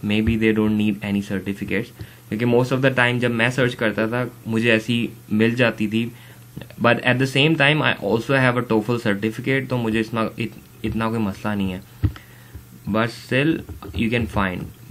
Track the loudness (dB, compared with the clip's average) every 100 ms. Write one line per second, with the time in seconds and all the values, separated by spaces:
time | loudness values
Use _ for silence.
0 | 0 2 2 2 2 4 2 2 2 0
1 | -2 -2 -2 -4 -4 -6 -4 -4 -4 -12
2 | -18 -18 -8 -2 2 4 2 2 2 4
3 | 2 2 0 2 0 2 0 0 -2 0
4 | -2 -2 -4 -8 -4 0 2 2 2 -2
5 | -2 -8 -4 2 2 4 0 2 -2 0
6 | -2 -8 -20 -20 -18 -18 -16 0 2 4
7 | 2 2 2 2 2 4 4 4 2 0
8 | 0 -2 2 2 4 2 2 0 2 -2
9 | 0 0 -2 -4 -2 -2 -2 -4 0 -2
10 | -2 -2 -4 -4 -8 -8 -20 -8 -6 -2
11 | -2 -2 -2 -4 -4 -2 -2 -4 -12 -4
12 | -4 -4 -20 -20 -20 -20 -20 -14 -4 0
13 | -2 -4 -2 0 2 0 -4 -14 -10 -4
14 | -2 0 -2 -2 -2 -4 -10 -14 -6